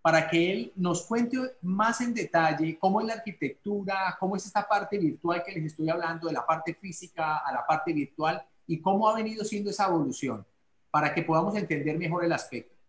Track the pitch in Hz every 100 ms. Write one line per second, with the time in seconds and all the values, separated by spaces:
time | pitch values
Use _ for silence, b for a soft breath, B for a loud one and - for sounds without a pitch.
0 | 165 160 156 165 175 196 233 - 180 170
1 | - 226 240 254 254 - 175 190 220 233
2 | 247 214 180 165 160 156 160 160 190 202
3 | 226 226 - 180 139 - 208 208 190 190
4 | 190 185 190 196 - 208 202 208 202 202
5 | 160 - 170 175 175 185 156 - 156 175
6 | 170 165 165 123 - 160 170 165 196 170
7 | 180 - 156 151 139 131 120 156 175 156
8 | 131 - 156 170 - _ - 160 196 196
9 | 220 220 220 220 202 208 202 - 196 170
10 | 135 120 135 110 - _ _ _ _ 151
11 | 147 160 160 160 196 208 180 147 147 156
12 | 170 175 170 147 - 120 - -